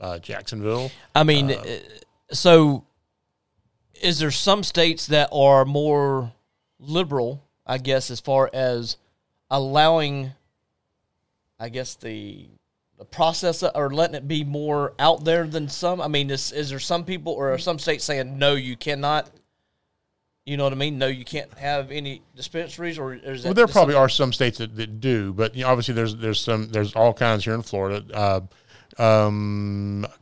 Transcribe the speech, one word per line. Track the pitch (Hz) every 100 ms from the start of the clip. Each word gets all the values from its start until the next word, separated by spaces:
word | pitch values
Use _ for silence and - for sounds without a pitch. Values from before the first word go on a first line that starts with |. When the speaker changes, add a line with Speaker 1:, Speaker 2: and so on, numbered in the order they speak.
Speaker 1:
uh, | 92 87
Jacksonville. | - - - 110 104 117 131 - -
Speaker 2:
I | 147
mean, | 156 147 139
Speaker 1:
Uh, |
Speaker 2:
uh, | 127 - 117 - - - _ -
so | 156 180 165 151 131 - _ _ _ _ _ _ _ _ _ _ -
is | 185 151
there | 151
some | - 202 202
states | 185 170 165 - -
that | 151 143
are | 147 139 135
more | 131 143 151 147 139 135 117 - _ _ _ _
liberal, | 139 170 170 139 120 139 _ _ -
I | 131
guess, | 131 135 -
as | 117
far | - 135 131
as | 131 127 120 117 - _ _ _ _ -
allowing, | 135 135 147 156 165 143 139 131 - _ _ _ _ _ _ _ _ _ _ _ -
I | 117
guess, | 123 127 -
the, | 113 107 101 101 - _ _ _ _ -
the |
process | - - 165 165 180 165
or | 180 147 143
letting | 143 170
it | 147 139
be | 156
more | 143 147 151 147 143 -
out | 151 160
there | 151 170 160
than | 156 143
some? | - 175 180
I | 151
mean, | 147 139
is, | 135 -
is | 147 143
there | 135
some | - 175
people | 170 180 160
or | 139 139
are | 131
some | 180 160
states | 165 151
saying, | - 139 127 135
"No, | 143
you | 143 127 120
cannot"? | 151 143 143 151 - _ _ _ _ _ _ _ _ _ _ _ -
You | 143
know |
what | 139
I | 131
mean? | 147 135
"No, | 135
you | 131
can't | 120 151 -
have | - 143 143 131
any | 147 139 131 _ 127
dispensaries," | 117 165 180 170 170 156
or | 135
is | 127
Speaker 1:
Well, | 139
Speaker 2:
that | 131 127
Speaker 1:
there | 190
Speaker 2:
just | 220
Speaker 1:
probably | 214 151
Speaker 2:
something | 143
Speaker 1:
are | 131
some | - 131
states | - 123 -
that, | 113 110
that | 110 107
do, | 131 117 98
but, | 95 110 127
you |
know, | 127
obviously | 123 113
there's, | 117 113
there's | 110 110 101
some, | - 110 110
there's | 107 104
all | 113 117
kinds | 113 120 107
here | 101
in | 113
Florida. | 110 101 98 101 -
Uh, | 104 101 95 92 _ _ - _ -
um, | 113 110 104 104 104 104 101 101 101 101 104 -